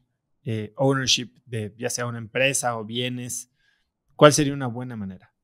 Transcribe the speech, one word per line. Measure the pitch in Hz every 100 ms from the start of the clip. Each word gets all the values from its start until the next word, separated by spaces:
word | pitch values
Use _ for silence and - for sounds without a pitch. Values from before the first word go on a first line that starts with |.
| _ _ _ _
eh, | - 110 104 -
ownership | 135 135 123 - 123 _
de | - 117 107 98
ya | 120
sea | 120 120
una | 117
empresa | 110 123 135 135 123 117
o |
bienes. | 107 117 123 123 123 - - _ _ _ _ _ _
¿Cuál | - 147
sería | 147 139
una | 143 131
buena | 113 127 117
manera? | 98 92 - _